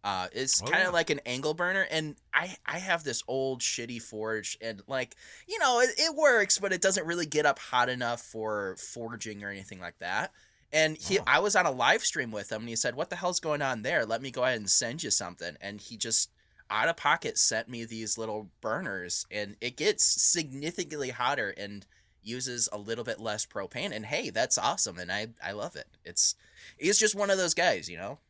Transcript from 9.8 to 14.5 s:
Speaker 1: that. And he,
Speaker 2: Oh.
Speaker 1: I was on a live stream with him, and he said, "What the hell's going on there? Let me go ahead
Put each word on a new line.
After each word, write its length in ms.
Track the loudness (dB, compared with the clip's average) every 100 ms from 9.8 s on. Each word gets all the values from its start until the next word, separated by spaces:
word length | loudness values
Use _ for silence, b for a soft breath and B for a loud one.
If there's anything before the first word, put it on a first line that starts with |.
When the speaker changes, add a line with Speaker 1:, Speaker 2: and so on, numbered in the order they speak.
| -12 _
Speaker 1:
that. 340 | -4 -2 -2 b b b b
And 240 | 2 2 0
he, 220 | 0 2
Speaker 2:
Oh. 60 | 4
Speaker 1:
I 140 | 4
was 160 | 6 4
on 100 | 2
a 60 |
live 320 | 4 4 4 2
stream 240 | -2 -4
with 220 | -4 -4
him, 100 | -6
and 80 | -4
he 60 | -2
said, 180 | -2 -2
"What 140 | -6
the 60 | -2
hell's 240 | -2 -2
going 240 | -2 0
on 180 | 0 -2
there? 240 | 0 0 0
Let 160 | -2
me 80 | -2
go 140 | 0
ahead 140 | 2